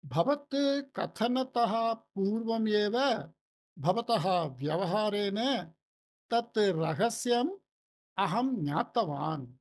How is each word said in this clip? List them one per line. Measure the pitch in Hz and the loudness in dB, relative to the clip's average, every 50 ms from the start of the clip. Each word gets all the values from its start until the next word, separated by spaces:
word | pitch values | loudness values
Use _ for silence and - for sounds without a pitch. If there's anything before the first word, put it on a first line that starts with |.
| - | -14
"भवत् | 143 120 151 170 240 294 285 - _ - 277 285 277 277 285 277 269 _ | -4 0 0 2 2 2 0 -2 _ -2 0 2 2 0 0 -4 -6 _
कथनतः | - - - - - 220 240 247 254 262 262 - 240 240 202 208 226 226 226 226 | -6 -6 -6 -4 -2 -2 0 0 0 -2 -2 0 2 2 2 2 0 0 0 -2
पूर्वमेव | 226 _ _ _ 196 196 196 208 226 226 220 226 226 220 214 208 208 208 208 208 247 269 277 254 208 139 - - _ _ _ _ _ _ _ _ - | -4 _ _ _ -2 -2 0 0 -2 -2 -2 -2 0 0 2 2 2 2 2 2 2 2 2 0 -2 -4 -10 -16 _ _ _ _ _ _ _ _ -4
भवतः | 131 156 190 226 233 - 233 202 151 185 185 180 170 | 0 0 0 0 0 -2 -2 0 2 2 2 2 0
व्यवहारेण | 151 127 123 135 147 151 170 196 170 175 214 214 214 202 208 208 202 196 208 240 262 277 214 170 160 - _ _ _ _ _ _ _ _ _ _ _ | -2 -4 -4 -4 -2 0 0 0 0 0 0 0 0 0 0 -2 -2 -2 -2 0 0 0 -2 -4 -8 -14 _ _ _ _ _ _ _ _ _ _ _
तत् | 233 233 233 233 _ 220 | 0 0 0 0 _ 2
रहस्यम् | 214 196 175 160 160 160 160 135 202 233 226 - - 240 240 240 247 330 392 - _ _ _ _ _ _ _ _ _ _ _ - | 2 4 4 2 0 0 0 0 0 0 0 -2 0 2 2 2 2 0 -2 -6 _ _ _ _ _ _ _ _ _ _ _ -2
अहं | 196 180 160 220 247 269 262 214 151 | 0 0 2 0 0 0 0 -2 -2
ज्ञातवान्" | 143 143 160 247 - _ 247 220 165 143 139 147 156 160 147 127 120 123 _ | -2 0 -2 -2 0 _ -2 0 0 -2 -4 -4 -4 -4 -4 -8 -12 -16 _